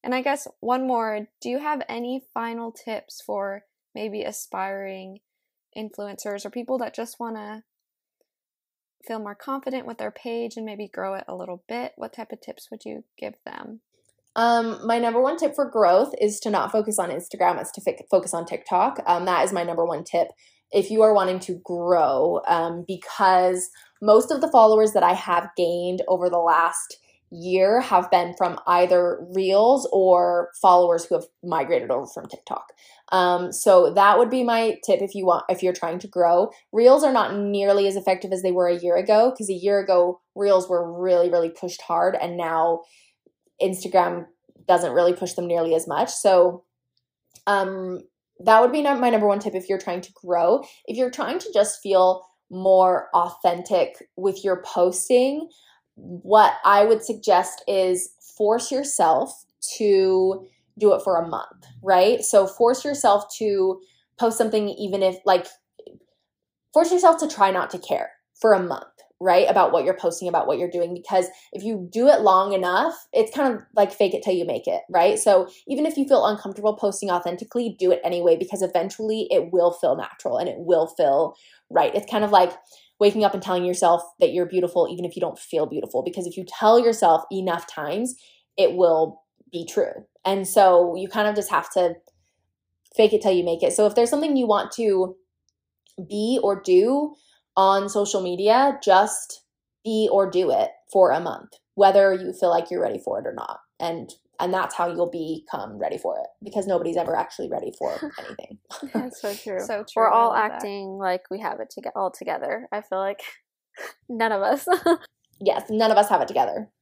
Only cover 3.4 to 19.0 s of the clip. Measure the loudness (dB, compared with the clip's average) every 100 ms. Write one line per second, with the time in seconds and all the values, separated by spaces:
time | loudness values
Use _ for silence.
3.4 | -8 -10 _ _ _ -14 -12 -10 -10 -12
4.4 | -14 -10 -8 -10 -12 -14 -18 -20 _ _
5.4 | _ _ _ -16 -16 -14 -16 -12 -12 -12
6.4 | -12 -12 -8 -8 -8 -10 -14 -12 -14 -12
7.4 | -16 -18 _ _ _ _ _ _ _ _
8.4 | _ _ _ _ _ _ -14 -12 -12 -16
9.4 | -12 -10 -8 -10 -12 -12 -12 -12 -12 -10
10.4 | -10 -12 -14 -14 -14 -10 -10 -10 -12 -14
11.4 | -14 -16 _ -12 -12 _ -16 -14 -16 -16
12.4 | -18 -20 -18 -18 -16 -18 -20 _ -16 -16
13.4 | -18 -18 -18 -20 _ _ _ _ _ -2
14.4 | 0 0 -2 -8 -4 -2 0 0 0 0
15.4 | -4 -4 -4 2 4 4 2 -2 -4 -2
16.4 | -4 -4 -2 -2 -2 -4 -4 -8 -12 -2
17.4 | 0 0 -8 -8 -6 -6 0 0 0 -8
18.4 | -8 -12 -4 0 0 -2